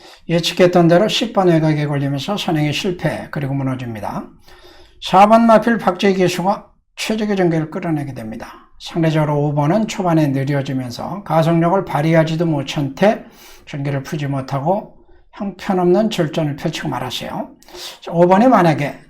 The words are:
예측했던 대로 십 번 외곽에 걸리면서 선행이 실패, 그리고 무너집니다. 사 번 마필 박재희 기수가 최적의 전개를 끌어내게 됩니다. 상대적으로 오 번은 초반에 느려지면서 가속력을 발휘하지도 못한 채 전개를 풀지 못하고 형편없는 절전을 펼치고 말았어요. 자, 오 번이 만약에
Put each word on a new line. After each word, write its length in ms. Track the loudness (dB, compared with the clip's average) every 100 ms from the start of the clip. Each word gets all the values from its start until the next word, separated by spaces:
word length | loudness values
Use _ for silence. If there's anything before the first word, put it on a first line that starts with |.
| -20 -18 -2
예측했던 600 | -2 0 2 4 6 6
대로 200 | 4 4
십 260 | 0 -2
번 140 | 0 2
외곽에 380 | 4 2 0 -2
걸리면서 500 | -2 -2 -4 -4 -6
선행이 340 | -2 0 0
실패, 560 | -2 -4 -4 -4 -6 -8
그리고 220 | -8 -4
무너집니다. 800 | -4 -4 -4 -8 -8 -8 -10 -12 -18 -20 -20 -20 -20 -20 -16
사 240 | 0 4 8
번 200 | 8 8
마필 300 | 6 4 0
박재희 380 | -2 0 0
기수가 560 | 2 2 0 -2 -2 -8 _ _ -10
최적의 400 | -6 -4 -2 0
전개를 340 | 0 0 -4
끌어내게 440 | -6 -6 -4 -6
됩니다. 560 | -10 -12 -14 -16 -20 _ -20
상대적으로 600 | -10 -2 0 2 0 0
오 160 | 0
번은 340 | 0 0 0 -2
초반에 400 | -2 0 2 2
느려지면서 960 | 0 -2 -2 -2 -6 -6 -10 -10 -10
가속력을 600 | -2 0 2 2 2 0
발휘하지도 640 | -2 -2 2 2 2 -2 -2
못한 500 | -2 -4 -6 -6 0
채 280 | 0 0 -6 -20 -20 -20 -14
전개를 360 | -8 -6 -6
풀지 240 | -6 -6 -4
못하고 720 | -6 -4 -4 -2 -2 -4 -18 _ -20 _
형편없는 800 | -10 -10 -8 -4 0 2 2 2
절전을 460 | -2 -2 -2 -4 -4
펼치고 320 | -6 -6 -6
말았어요. 640 | -6 -8 -10 -10 -10 -12 -16 -20 -18 -18 -16
자, 100 | -6
오 160 | 2 4
번이 220 | 6 6
만약에 500 | 6 4 2 -2 -8